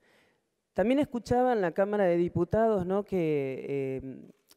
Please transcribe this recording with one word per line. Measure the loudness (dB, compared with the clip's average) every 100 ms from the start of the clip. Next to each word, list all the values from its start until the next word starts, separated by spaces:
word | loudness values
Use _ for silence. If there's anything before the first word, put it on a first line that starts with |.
| _ _ _ _ _ _ _
También | -2 2 2
escuchaba | 0 -4 -2 0 2
en | 2
la | 0
Cámara | 0 0 2
de | 2 2
Diputados, | 0 0 -2 2 2 2 0
¿no?, | -2 -2
que, | -2 0 0 -2 -6 -6
eh, | -4 -4 -6 -8 -14 -16 -20 _